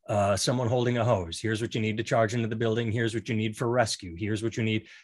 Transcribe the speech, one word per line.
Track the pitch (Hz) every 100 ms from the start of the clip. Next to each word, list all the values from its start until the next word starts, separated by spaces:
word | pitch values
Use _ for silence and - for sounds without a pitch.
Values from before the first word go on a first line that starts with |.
| -
uh, | 104 101 98
someone | - 127 120
holding | 123 120 120
a |
hose. | 113 107 85 82
Here's | 110 110
what | 113 123
you |
need | 107 107
to |
charge | 110 127 113
into | 120 113
the | 113
building. | 117 110 117
Here's | 113 113
what | 113 -
you | 110
need | 110 107
for | 123
rescue. | 123 117 - 92 85
Here's | 104 107
what | 113 120
you |
need." | 110 110 - -